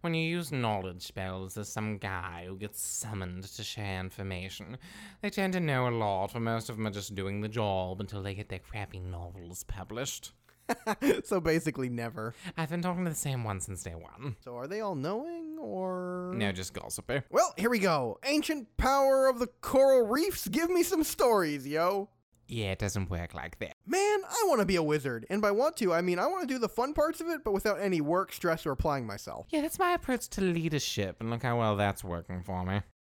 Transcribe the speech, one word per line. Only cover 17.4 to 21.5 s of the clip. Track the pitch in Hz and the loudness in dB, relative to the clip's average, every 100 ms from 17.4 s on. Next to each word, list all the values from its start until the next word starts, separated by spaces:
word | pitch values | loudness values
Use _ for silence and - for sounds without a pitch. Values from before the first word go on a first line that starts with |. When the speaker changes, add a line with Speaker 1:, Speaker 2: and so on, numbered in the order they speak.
| 740 - | 2 2
Speaker 2:
here | 226 | 0
we | 240 | 2
go. | 190 151 123 - | 4 2 0 -4
Ancient | 262 302 302 302 226 - | 0 2 2 -4 -4 0
power | 262 277 269 269 262 | 4 6 6 6 6
of | 240 | 4
the | 240 _ | -2 _
coral | - 262 269 262 214 | 2 8 10 8 6
reefs, | 254 381 - - | 4 2 0 0
give | 285 339 | 2 4
me | 359 | 4
some | 339 359 | 4 4
stories, | 302 - 262 214 165 | 2 4 6 6 4